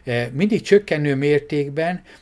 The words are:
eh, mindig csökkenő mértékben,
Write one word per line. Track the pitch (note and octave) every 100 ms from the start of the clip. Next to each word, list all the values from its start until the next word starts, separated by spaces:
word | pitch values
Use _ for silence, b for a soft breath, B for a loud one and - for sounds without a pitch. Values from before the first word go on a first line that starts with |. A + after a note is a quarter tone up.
eh, | B2+ A#2+ A#2
mindig | B2+ G#3 G#3+
csökkenő | - G3+ G3+ D#3 D3 C3+
mértékben, | C#3+ D3 C#3+ D3 C#3+ C#3+ E3 F3+ B B